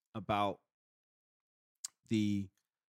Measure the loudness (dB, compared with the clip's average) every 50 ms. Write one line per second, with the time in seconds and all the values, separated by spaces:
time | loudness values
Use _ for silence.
0 | _ _ -14 -10 -4 -2 0 2 2 0 0 -4 _ _ _ _ _ _ _ _
1 | _ _ _ _ _ _ _ _ _ _ _ _ _ _ _ _ -20 -20 _ _
2 | _ 0 0 2 2 2 0 -2 -4 -6 _ _ _ _ _ _ _